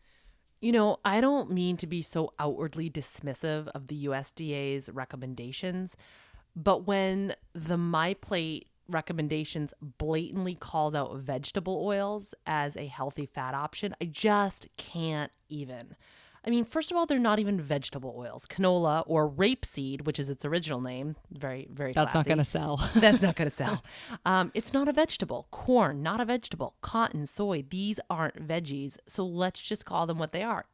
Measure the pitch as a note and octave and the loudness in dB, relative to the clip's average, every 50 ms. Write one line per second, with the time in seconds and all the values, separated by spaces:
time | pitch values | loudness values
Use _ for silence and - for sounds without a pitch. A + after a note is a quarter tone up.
0 | _ _ _ _ _ - _ _ _ _ _ _ G#3+ A#3 A#3 A3+ G#3 G#3 - - | _ _ _ _ _ -20 _ _ _ _ _ _ 2 4 6 6 6 6 2 2
1 | - G3+ G3 A3 B3+ C4+ C#4+ C#4 F#3 - F#3 F3+ F3+ F3+ F3+ E3 - D#3 F3 F3 | 2 2 4 6 6 6 4 2 0 0 0 2 2 2 0 -2 -4 -4 -4 -4
2 | D#3 - - E3 D#3+ - - - D3 D3 C3 - D#3+ D#3 - D#3+ E3 E3 C3+ D#3 | -4 -2 -2 -2 -2 -2 -2 -2 -2 -2 -2 -2 -4 -4 -4 -4 -6 -4 -6 -8
3 | C3+ - - - - C#3+ B2+ - - D#3+ D3+ D3+ D3+ - - C#3+ C3+ B2+ D3 D3 | -8 -8 -12 -8 -8 -8 -6 -4 -4 -2 -2 -2 -4 -8 -10 -12 -10 -8 -8 -4
4 | C#3+ C#3+ C3+ C3+ C3+ - - - E3 D3+ D3 C#3 C#3 C#3 C#3 C#3 C3 - - C3+ | -2 -2 -2 -2 -4 -8 -10 -8 -6 -4 -4 -2 -2 -2 -4 -4 -6 -8 -8 -8
5 | B2+ - - C3 C3 B2+ B2+ A#2+ A#2+ B2 C3+ - - F#3 F3 F#3 F#3 F3+ - _ | -8 -8 -10 -10 -10 -10 -8 -8 -10 -10 -8 -6 -6 -4 -4 -4 -6 -8 -10 _
6 | - - - - - - - - _ _ _ E3+ D3 G3+ F#3+ - F3+ G3 G3+ G3 | -20 -20 -20 -20 -20 -20 -20 -20 _ _ _ 0 4 4 4 4 2 2 2 2
7 | F#3+ F#3+ F#3+ G3 G3 G3 - - - _ _ E3+ D#3 D#3+ F3 F3 F3 E3+ E3+ D#3 | 4 2 2 0 -2 -2 -4 -8 -12 _ _ -8 -2 0 0 2 2 2 2 2
8 | D#3+ F3+ G3 G3 - - G#3 F3 D#3+ D#3+ D#3 - - _ _ _ _ - F3 D#3+ | 2 2 0 -4 -4 -2 -2 0 0 -2 -4 -8 -10 _ _ _ _ -2 -2 -2
9 | - - E3+ D#3+ D3+ D3 D3+ D3+ D#3 - - D#3 D3 C#3+ - _ D#3 C#3+ B2 _ | -2 -2 -2 -2 0 0 0 -2 -2 -4 -4 -4 -4 -4 -6 _ -16 -16 -8 _
10 | D3+ D#3 D#3+ D#3+ F3 - - F#3+ F#3 F3+ F3+ - - - - D#3+ D3+ D3+ D3+ D3 | -2 0 0 0 -2 -2 -4 -4 -4 -4 -4 -8 -10 -4 0 0 0 2 0 0
11 | C3+ - A2 C3+ C3+ C3 C3+ C3 D3 - - G3+ E3 F#3+ F#3+ D3+ E3 G3+ G3+ G3 | -2 -2 -6 -8 -6 -4 -4 -4 -4 -4 -4 -4 -2 -2 -2 -2 0 0 0 0
12 | G3+ G3+ G#3 G#3+ G3 - - _ _ - D#3+ D3+ D3 D3 D3 - D3 C#3 B2+ - | 0 -2 -4 -6 -8 -12 -18 _ _ -2 0 0 0 -2 -4 -8 -10 -10 -6 -6
13 | C3+ C#3+ - - D3 - _ C#3+ C3 B2+ C3+ C#3 D3 D#3 - - - G3+ - _ | -6 -6 -4 -6 -8 -6 _ -6 -6 -4 -4 -4 -4 -6 -6 -6 -6 -6 -4 _
14 | F3 E3+ D3 - - G#3+ G#3 G#3 G3+ G3 - - - - _ - - - - E3+ | -6 -8 -4 0 4 4 6 6 4 2 -2 -6 -12 -14 _ -16 -16 -10 -6 -4
15 | E3 D#3+ D#3 D3+ D3 - _ _ _ _ D3+ D3 C#3+ B2+ B2+ - - - - _ | -2 -2 -2 -2 -4 -6 _ _ _ _ -10 -10 -8 -10 -10 -14 -14 -18 -20 _
16 | _ - - - - - _ - - A3 A#3+ A#3+ A3+ A#3 - D#4+ D4+ - F4 E4+ | _ -20 -20 -20 -20 -20 _ -8 -2 0 2 2 2 2 -2 -2 -2 0 0 0
17 | E4+ D#4+ D4 B3+ A#3+ A3 G#3+ G#3+ G#3+ G3+ G3+ F#3 D3+ C#3 D3 C#3+ C3+ - - C#3 | 2 2 2 2 4 4 4 4 2 2 0 0 0 0 0 0 0 -6 -8 -8
18 | B2+ C3 - A#2+ B2 A#2 - A#2+ - - - - G3 F#3 F3+ F3+ E3+ D#3 D3 D#3+ | -8 -8 -10 -8 -10 -10 -10 -10 -12 -10 -2 2 4 6 6 6 4 4 4 2
19 | - - E3 D#3 D3+ D3+ C#3 C#3+ F#3+ A#3 C4 - - - - D3 C3+ C3+ C3+ C3 | 2 4 4 4 4 4 2 4 4 4 4 2 -4 -6 -4 -4 -4 -4 -4 -4
20 | C#3 D3+ C#3+ - C#3 C3+ C#3 - - C#3+ D#3+ F3+ D#3+ D#3 C#3+ B2 B2+ B2+ B2+ B2+ | -4 -4 -2 -2 -4 -4 -4 -4 -4 -2 -2 -2 -2 -2 -4 -4 -4 -6 -6 -6
21 | C#3 D3+ D3+ - - - - C#3 D3 C3+ B2+ C3 C3+ - - C3+ C#3+ C3 B2+ D3 | -6 -6 -8 -8 -14 -18 -12 -8 -8 -6 -6 -8 -10 -12 -8 -6 -4 0 2 2
22 | D3+ - C#3 D#3+ D3 - D#3 D#3 C#3+ - - E3 D3+ D3+ D3 C3+ - - - A3+ | 2 4 4 2 4 4 4 4 4 2 2 -2 0 0 0 0 0 4 6 8
23 | G#3+ G#3+ A#3 A3+ F#3+ F#3 D#3+ - D#3+ - - - C3 - G#3+ C#3 - - - - | 10 10 8 8 6 4 4 2 0 -2 0 -2 -2 -2 -2 -4 -6 -12 -18 -18
24 | - - A#3 - _ F3 F#3+ F#3 F#3 E3 - A3 A3 - - C4+ C#4+ D4 C4+ D4 | -14 -14 -14 -2 _ 4 4 4 4 2 0 -4 -4 0 0 2 2 4 4 4
25 | D#4+ D#4+ - - F#3+ C3+ B2+ B2 - _ - - - - B3+ A#3+ G3+ C#3+ D3 C#3 | 2 2 2 -4 -2 -2 -4 -8 -8 _ -14 -4 2 6 6 6 6 6 2 0
26 | D3 D#3+ G3 A#3 A#3+ G#3+ B3 B3 - - - D#3+ C3+ A2 - _ - - - A3+ | -2 0 0 0 0 0 0 -2 -2 -6 -6 -6 -6 -6 -6 _ -10 -2 2 2
27 | A3+ - - D3+ D3 C#3 - - G#3 G3+ F#3 D3 C3+ C3+ - F#3 G3 G#3 G#3+ - | 2 2 0 -4 -4 -4 -2 -2 0 0 0 -2 -2 -4 -6 -4 -2 -2 -4 -6
28 | - _ F3+ D#3+ D#3+ D3+ - - D#3 D3+ D#3+ F3 E3+ C#3+ C#3 C#3 C#3 C#3 - - | -4 _ -2 -2 -2 -2 -2 -6 -6 -4 -4 -2 -2 -4 -6 -6 -6 -8 -10 -14
29 | _ - - - F#3 F#3 E3+ F3 F3+ F#3 - - - - A3 - - - F3+ E3+ | _ -8 -4 -4 -4 -2 0 0 0 0 -2 -6 -6 -6 -6 -6 -6 -2 0 0
30 | E3+ E3 E3 D#3+ E3 D#3 - E3+ G#3 A#3 G#3+ E3+ - _ | 0 0 0 -2 -2 -4 -2 -4 -2 -2 -2 -4 -6 _